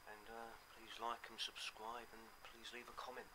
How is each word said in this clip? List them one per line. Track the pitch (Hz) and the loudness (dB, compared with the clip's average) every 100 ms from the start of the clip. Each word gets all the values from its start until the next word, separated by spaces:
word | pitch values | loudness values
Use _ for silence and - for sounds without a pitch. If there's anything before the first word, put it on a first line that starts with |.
And, | - 107 110 | -6 -6 -4
uh, | 113 117 113 - - | -2 -2 -4 -10 -10
please | 113 - | -6 4
like | 117 117 - | 6 6 2
and | 113 | 2
subscribe, | 107 - - - 110 120 113 | 2 4 0 2 2 2 0
and | 113 113 - | -6 -8 -8
please | - 117 110 120 | -10 -6 -4 -2
leave | 120 | -2
a | 110 | 0
comment. | - 127 110 | 0 0 -2